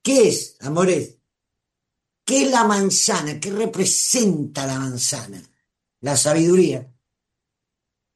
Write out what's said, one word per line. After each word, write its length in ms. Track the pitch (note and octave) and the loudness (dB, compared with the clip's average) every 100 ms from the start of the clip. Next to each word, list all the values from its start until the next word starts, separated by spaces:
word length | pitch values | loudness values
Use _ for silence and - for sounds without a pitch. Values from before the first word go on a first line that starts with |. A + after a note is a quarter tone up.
¿Qué 280 | - C4+ F#3+ | 2 4 4
es, 260 | A#2+ - _ | 2 -8 _
amores? 560 | C3+ D#3+ F#3+ E3 B2 _ _ _ _ _ _ _ _ _ _ _ | -6 0 0 0 -4 _ _ _ _ _ _ _ _ _ _ _
¿Qué 200 | - C4+ | -2 0
es 80 | C4+ | 2
la 120 | B3+ | 2
manzana? 720 | G#3+ G3+ G3 - - F#3 D3 D3+ | 2 2 0 0 0 -2 -4 -8
¿Qué 140 | G3 | -8
representa 1120 | G3+ A3+ - F#3 - - B3+ G#3+ D#3+ D3 C#3 C3+ | -4 -4 -2 -2 -2 0 0 0 0 -6 -6 -6
la 140 | C3 | -6
manzana? 640 | C3+ B2 - C3 G#2 F#2+ - _ _ _ _ _ | -6 -4 -6 -6 -12 -18 -20 _ _ _ _ _
La 160 | C3+ C#3 | -4 0
sabiduría. 760 | D3+ D#3 E3 F#3 D#3+ C3 - _ _ _ _ _ _ _ _ _ _ _ _ | 2 2 4 4 4 0 -10 _ _ _ _ _ _ _ _ _ _ _ _